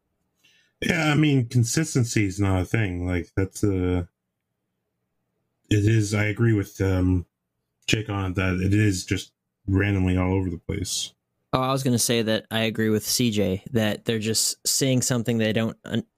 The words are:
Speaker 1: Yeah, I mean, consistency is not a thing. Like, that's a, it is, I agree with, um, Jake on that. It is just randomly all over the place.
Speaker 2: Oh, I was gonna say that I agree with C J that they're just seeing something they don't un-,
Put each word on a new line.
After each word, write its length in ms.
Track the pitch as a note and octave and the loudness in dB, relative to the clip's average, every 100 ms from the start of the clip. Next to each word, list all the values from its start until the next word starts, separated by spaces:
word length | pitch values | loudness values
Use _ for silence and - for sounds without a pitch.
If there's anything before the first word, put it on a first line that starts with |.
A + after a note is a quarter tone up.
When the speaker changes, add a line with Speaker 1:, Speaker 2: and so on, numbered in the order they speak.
| _ _ _ _ _ _ _ - | _ _ _ _ _ _ _ -6
Speaker 1:
Yeah, 300 | C3+ F3 D#3 | -2 0 2
I 40 | C#3+ | 4
mean, 320 | D3+ C#3 A#2 | 4 4 2
consistency 800 | B2 A#2 - D#3+ C#3 A#2 A#2 G2+ | 2 2 0 0 0 0 0 0
is 140 | F#2 | 0
not 220 | G2 F#2+ | 0 2
a 40 | F2+ | 0
thing. 420 | A#2 G2+ F2+ F2+ | 0 -2 -2 -2
Like, 220 | F2+ E2+ - | -2 -4 -4
that's 280 | F#2+ - | -4 -2
a, 440 | G#2 F#2+ F2+ F2+ E2+ _ _ _ _ _ _ _ _ _ _ _ _ _ _ _ - | -2 0 0 -2 -4 _ _ _ _ _ _ _ _ _ _ _ _ _ _ _ 0
it 160 | G#2+ G#2 | 2 4
is, 280 | A2+ G2+ | 2 2
I 120 | G#2+ G#2 | 0 0
agree 280 | G2+ A#2 | 2 2
with, 260 | G#2+ G2 - | 2 0 -2
um, 440 | G2 F#2 F#2 F#2 E2+ _ _ _ _ _ - | 0 2 2 2 -2 _ _ _ _ _ -4
Jake 220 | A2+ G#2+ | -4 -2
on 240 | G2+ F#2+ | -6 -4
that. 220 | F2+ F#2+ F2+ | -2 0 0
It 180 | F#2 | 0
is 320 | G2+ G#2+ F#2 - | 2 2 0 -4
just 260 | F#2 - _ _ _ - | -6 -6 _ _ _ -2
randomly 500 | F#2+ G2+ G2 F#2 F2+ | 0 2 0 2 2
all 160 | F#2 | 0
over 160 | G2 F#2 | 0 -2
the 80 | E2+ | -8
place. 540 | - F#2 F#2 - - _ _ _ - | -8 -6 -6 -6 -8 _ _ _ -6
Speaker 2:
Oh, 80 | B2+ | -4
I 100 | C3 | -2
was 120 | C3+ | -2
gonna 160 | C3+ A#2+ | 0 0
say 220 | - A#2 | 0 0
that 220 | A2 A2 - | 0 -2 -2
I 100 | A2+ | -4
agree 280 | A2+ G#2+ A2 | -2 0 0
with 160 | G#2+ - | 0 0
C 240 | - A#2+ | 0 0
J 320 | G#2 G2 F#2 - | 0 0 -2 -2
that 340 | A2 G#2+ G2+ - | -2 -2 -2 -4
they're 120 | A2+ | -2
just 380 | G#2+ G#2+ - - - | -2 -2 -2 -4 -4
seeing 340 | - C#3 B2+ | 0 0 0
something 340 | - B2 A2+ A#2 | 0 -2 0 0
they 160 | A2 | 0
don't 240 | A2+ A2+ - - | 0 -2 -6 -6
un-, 180 | A#2+ - | -6 -6